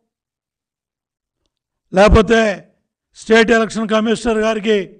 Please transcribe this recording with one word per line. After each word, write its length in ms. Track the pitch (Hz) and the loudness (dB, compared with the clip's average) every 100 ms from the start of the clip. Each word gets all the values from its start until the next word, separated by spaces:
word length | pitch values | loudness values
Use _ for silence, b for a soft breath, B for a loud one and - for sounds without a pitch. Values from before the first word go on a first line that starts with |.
| _ _ _ _ _ _ _ _ _ _ _ _ _ _ _ _ _ _ _ | _ _ _ _ _ _ _ _ _ _ _ _ _ _ _ _ _ _ _
లేకపోతే 480 | 180 208 226 220 226 220 175 - _ _ _ _ - | 2 4 4 2 0 0 -4 -12 _ _ _ _ -20
స్టేట్ 320 | - 220 226 226 | 0 2 2 0
ఎలక్షన్ 340 | 220 208 226 | -2 -6 -4
కమిషనర్ 480 | 220 220 220 240 214 | -2 -2 -2 -2 -2
గారికి 320 | 214 220 208 208 170 - | -2 -4 -2 -2 -4 -14